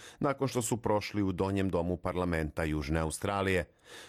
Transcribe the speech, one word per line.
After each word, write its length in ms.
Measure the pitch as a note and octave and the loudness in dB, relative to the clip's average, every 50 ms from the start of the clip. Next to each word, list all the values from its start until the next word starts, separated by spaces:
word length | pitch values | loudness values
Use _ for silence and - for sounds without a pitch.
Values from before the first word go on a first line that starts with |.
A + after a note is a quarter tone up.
| - - - - | -6 -14 -6 -2
nakon 280 | A#2 C#3+ C3+ - C3+ B2+ | 0 0 0 0 -2 0
što 140 | - B2 | 0 0
su 140 | A#2 - A#2+ | 0 0 0
prošli 460 | G#2+ - G#2+ G#2+ G#2 - - - G#2 | 0 2 2 2 2 0 0 0 0
u 100 | G2 F#2+ | 0 2
donjem 360 | F#2 E2+ F#2+ F#2+ G2 G2 F#2+ F#2+ | 2 0 0 2 2 2 2 2
domu 280 | F#2 F2 E2+ F2 F2+ | 2 0 0 0 -2
parlamenta 680 | E2+ - F#2 - F2+ F2+ F2 E2+ D#2+ D#2+ D2 - - D#2+ | -2 -2 -2 -2 0 0 2 2 0 0 0 -2 -2 0
Južne 360 | D#2 D2+ D2+ C#2 C#2+ D#2+ E2 | 0 0 0 0 0 0 0
Australije. 640 | D#2+ D#2 - - - G2 G2+ G2 F#2+ G2 F#2+ F2+ E2+ - _ _ _ - - - - | 0 0 -2 -4 -2 -2 0 2 2 2 2 2 0 -2 _ _ _ -20 -20 -18 -16